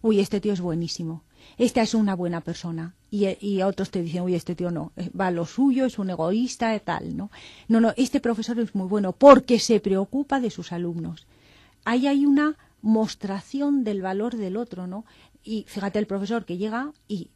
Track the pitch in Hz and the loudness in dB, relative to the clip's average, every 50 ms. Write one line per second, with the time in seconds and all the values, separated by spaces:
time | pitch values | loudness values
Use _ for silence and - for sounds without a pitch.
0 | - 220 220 196 196 - - 202 - 214 202 175 180 180 160 165 170 160 - - | 2 4 4 4 2 2 0 -2 -2 -2 -2 -2 -2 -4 -2 -2 -4 -4 -6 -8
1 | 170 160 165 160 _ _ _ _ - - - - 233 240 - 247 220 214 - 226 | -8 -8 -8 -10 _ _ _ _ -20 -20 -2 0 0 2 2 0 0 2 2 2
2 | 214 202 190 175 180 175 175 170 - - 170 - - 175 165 165 165 170 180 _ | 2 2 0 -2 -4 -4 -4 -4 -6 -8 -10 -8 -8 -8 -8 -8 -8 -10 -14 _
3 | _ _ - 208 202 190 180 - - 202 202 190 185 196 196 - 190 - - 196 | _ _ -2 -2 0 0 -2 -4 -4 -4 -2 0 0 0 0 -2 -6 -4 -4 -4
4 | 170 170 156 175 180 180 185 170 - - 180 - 180 175 175 156 151 170 _ - | -4 -4 -4 -4 -2 -2 -2 -2 -2 -6 -6 -4 -4 -4 -4 -6 -8 -10 _ -10
5 | 180 170 - 175 196 185 180 165 170 165 - - 262 277 254 254 262 254 - - | -10 -8 -4 -2 -2 -2 0 -2 -4 -6 -2 2 2 2 4 2 0 0 -2 -4
6 | 196 190 180 165 160 165 190 220 247 247 - - 240 226 220 208 - - 165 165 | -4 -4 -4 -2 -2 0 0 0 0 -2 -2 -2 -2 -2 -2 -2 -4 -4 -6 -6
7 | - - - - 185 208 - - - - - - - - 220 226 226 226 - - | -6 -8 -8 -8 -8 -10 -12 -18 -20 -20 -20 -20 -2 2 4 4 4 4 4 2
8 | 262 - - 277 - 240 233 208 220 - 240 226 233 - - 202 190 185 202 214 | -2 0 0 -2 0 0 -4 -2 -4 -4 -2 -4 -4 -2 -2 -6 -4 -2 -2 -2
9 | 202 185 180 _ 269 285 277 262 262 - 247 220 - - 233 202 - 202 190 190 | -2 -2 0 _ 12 12 12 12 10 2 0 2 4 4 2 2 4 2 0 0
10 | 196 196 - 269 285 _ 277 277 247 220 - - 175 - 175 170 175 175 170 170 | 0 -2 -2 -4 -2 _ -2 -2 -2 -2 -6 -6 -12 -10 -8 -6 -6 -4 -6 -6
11 | 160 170 170 - _ _ _ _ _ _ _ _ _ _ _ _ _ 208 233 254 | -8 -8 -10 -12 _ _ _ _ _ _ _ _ _ _ _ _ _ -2 0 0
12 | 254 285 285 277 285 285 277 277 294 302 311 _ _ _ _ _ - 214 220 220 | 2 2 2 4 4 4 4 4 4 2 -2 _ _ _ _ _ 0 2 4 4
13 | 220 - - _ - 196 196 202 - - - 277 285 285 285 277 247 214 208 196 | 2 0 -4 _ -8 -6 -6 -8 -8 -8 -6 -2 0 0 2 2 0 0 -2 -4
14 | 185 185 190 196 208 240 247 226 208 185 185 214 247 240 - 180 180 180 185 202 | -4 -4 -4 -2 -4 -4 -4 -4 -6 -4 -4 -6 -6 -6 -8 -12 -10 -10 -10 -12
15 | 226 _ _ _ - _ _ _ _ - 220 220 - - - 214 196 202 196 208 | -12 _ _ _ -20 _ _ _ _ -8 -8 -8 -8 -8 -10 -6 -6 -4 -2 -2
16 | 214 208 190 196 196 196 233 233 - - 175 180 202 220 214 233 269 294 302 _ | -2 -2 -4 -6 -4 -4 -4 -6 -4 -6 -6 -6 -6 -4 -4 -6 -6 -8 -10 _
17 | _ _ 214 185 - - _ | _ _ -8 -8 -8 -10 _